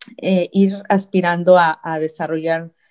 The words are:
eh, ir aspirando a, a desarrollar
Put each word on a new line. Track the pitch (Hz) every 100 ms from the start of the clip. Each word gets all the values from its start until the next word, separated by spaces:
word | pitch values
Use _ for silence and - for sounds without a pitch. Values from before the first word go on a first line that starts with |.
| - -
eh, | - 185 175
ir | 196 196 196 -
aspirando | 202 196 185 175 175 170 180
a, | 165 156
a | 165 160
desarrollar | 156 156 160 160 160 165 165 _ _